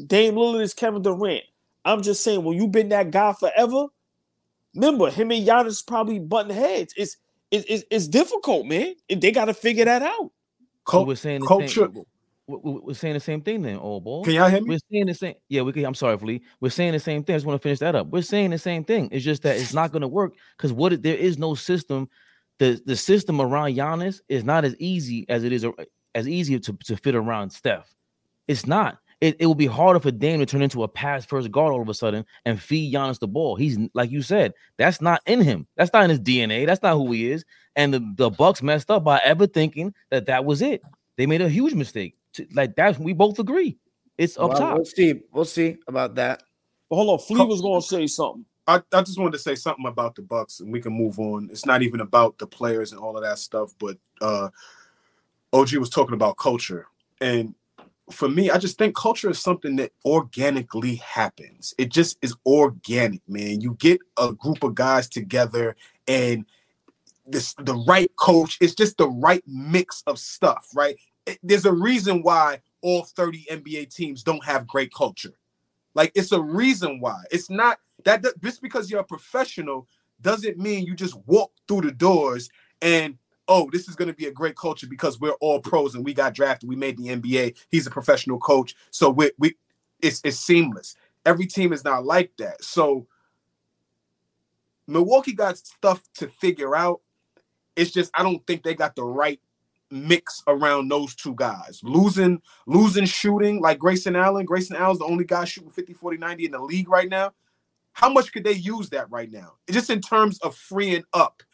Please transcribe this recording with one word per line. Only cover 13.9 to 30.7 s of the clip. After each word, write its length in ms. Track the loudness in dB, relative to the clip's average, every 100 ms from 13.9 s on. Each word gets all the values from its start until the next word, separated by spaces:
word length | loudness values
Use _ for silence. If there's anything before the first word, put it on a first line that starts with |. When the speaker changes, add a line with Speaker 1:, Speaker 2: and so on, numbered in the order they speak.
| -8
Speaker 3:
boy. 200 | -8 -6
Speaker 2:
Can 100 | 0
y'all 160 | 4 6
hear 100 | 4
me? 100 | 0
Speaker 3:
We're 100 | -4 -4
saying 140 | -2 -2
the 80 |
same. 220 | -2 -8 -12 -6
Yeah, 120 | -2
we 100 | -2
can. 140 | -2 -4
I'm 80 |
sorry, 240 | -2 0 0
Flee. 240 | -2 -8 _ -6
We're 100 | -6
saying 240 | 0 0
the 60 | 0
same 240 | -2 -6
thing. 120 | -2 -2
I 20 |
just 80 | 0
wanna 140 | -2
finish 200 | -2 -2
that 160 | 0 0
up. 120 | 0
We're 160 | -4
saying 260 | -2 0 0
the 80 | -2
same 260 | -4 -6
thing. 260 | -2 -2 0
It's 120 | -4
just 200 | -2 -2
that 140 | 0 0
it's 160 | -2
not 180 | -2 -2
gonna 160 | -2 -4
work 260 | -2 -4 -6 _ _
'cause 160 | -4
what 200 | 0 0
if 100 | 2
there 120 | 0 0
is 220 | 0 0
no 160 | -4
system. 560 | -4 -2 -4 -2 -6 -6 _ _ _ _ 0
The, 240 | 2 2 -2
the 100 | -4
system 440 | 2 2 2 0
around 360 | 0 0 -2 -2
Giannis 440 | -2 -4 -6 -8 -6
is 160 | -4
not 220 | 0 2 2
as 100 | -2
easy 460 | -4 -4 -4 -6 -4
as 140 | -2
it 100 | 0
is, 100 | -2
uh, 80 | -4 -8 -16 _ _ -6
as 120 | -4
easy 320 | -2 0 -2
to, 140 | -4 -10 -8
to 120 | -4
fit 180 | 0 0
around 360 | -2 -4 -6
Steph. 440 | -6 -4 -4 -6 _ _ _ _ _ -6
It's 160 | -4 0
not. 320 | 0 0 -4 _ 0
It, 140 | 0 2
it 60 | 2
will 100 | 4
be 100 | 2
harder 340 | 4 4 6
for 120 | 2
Dame 280 | 0 0 0
to 60 | 0
turn 160 | 0
into 220 | 0